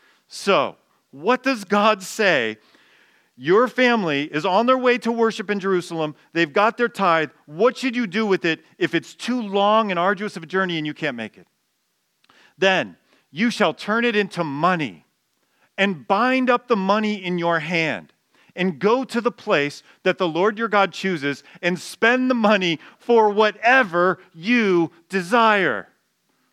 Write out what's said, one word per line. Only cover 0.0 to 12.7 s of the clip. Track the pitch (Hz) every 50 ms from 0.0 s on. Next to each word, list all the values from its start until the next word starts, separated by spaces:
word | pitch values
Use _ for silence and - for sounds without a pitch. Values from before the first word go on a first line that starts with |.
| _ _ _ _ _
So, | _ - - - 196 190 151 127 98 82 _ _ _ _ _ _ _ -
what | 139 156 214 254 247 -
does | 262 269 214 196
God | - 202 208 208 220 214 196 185
say? | - - - 214 190 160 131 117 110 107 - _ _ _ _ _ _ _ _ _ _ _ _ _ _ _ -
Your | 127 151 185 220 254 220
family | - 254 254 240 240 226 190 160 143 139 147
is | 147 - 156 151
on | 196 180 208 233
their | 247 262 262
way | 247 247 240
to | 240 - 226 233
worship | 226 226 220 208 - 202 202
in | 208 202
Jerusalem. | 175 196 185 180 170 - 170 160 156 151 143 _ _ _ -
They've | 165 170 151
got | 135 208 208 226 226 -
their | 240 226
tithe. | - - 196 175 165 160 156 135 _ _ _
What | - 151 165 220 254 254
should | - 254 262 226
you | 247 240
do | 185 160 220 226
with | 202 185 175 -
it | 165 156 - _ _ _ -
if | 180 156 -
it's | 165 - - -
too | _ - 233 247 254 214
long | 202 196 202 196 208 214 220 220 202
and | 180 170
arduous | 175 196 202 185 214 196 - 185
of | 160
a |
journey | 147 180 190 190 180 170 160
and | 151
you | 151 147
can't | - 160 147 123 120
make | 110 101 _
it? | 95 87 _ _ _ _ _ _ _ _ _ _ _ _ _ _ _ _ _ _ _ _ _ _
"Then | - 180 190